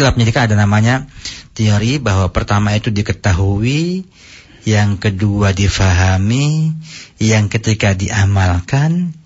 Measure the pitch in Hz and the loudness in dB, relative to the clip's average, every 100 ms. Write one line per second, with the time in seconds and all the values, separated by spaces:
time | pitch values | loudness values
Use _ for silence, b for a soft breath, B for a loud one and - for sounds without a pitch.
0 | 139 120 113 139 117 104 104 107 113 131 | 2 2 2 2 2 2 2 2 2 0
1 | 143 B B B B - 107 104 113 147 | -4 B B B B -2 0 2 0 -2
2 | 113 98 90 - - 101 104 104 117 104 | 0 0 0 -2 -2 0 0 -2 -2 -2
3 | 104 - 104 87 98 101 117 147 175 185 | -4 -4 -2 0 0 0 0 0 -2 -4
4 | 185 B B B B B 110 107 104 98 | -8 B B B B B -2 0 0 0
5 | 107 95 107 101 101 95 95 - 95 90 | -2 -2 0 0 0 2 0 2 2 2
6 | 92 92 101 127 147 156 160 160 B B | 2 2 0 0 0 0 -2 -4 B B
7 | B B 110 110 101 110 110 107 104 92 | B B 0 2 0 -2 -2 0 0 0
8 | 95 104 98 98 92 87 - 135 156 175 | -2 0 2 2 2 0 0 0 0 0
9 | 175 - | -4 -8